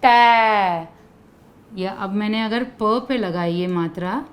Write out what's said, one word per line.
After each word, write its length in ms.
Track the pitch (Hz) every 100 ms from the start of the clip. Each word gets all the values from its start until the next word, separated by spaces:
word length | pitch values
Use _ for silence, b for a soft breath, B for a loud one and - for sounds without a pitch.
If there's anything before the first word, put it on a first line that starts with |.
तै। 840 | 262 240 240 233 220 208 190 170 165 - _ _ _ _ _ _ _ 202
या 140 | 185
अब 220 | 190 196
मैंने 280 | 202 208 220
अगर 220 | 220 226
प 420 | 254 - 214 226 254
पे 100 | 254
लगाई 360 | 196 175 170
ये 140 | 170 180
मात्रा 580 | 175 170 165 180 226 277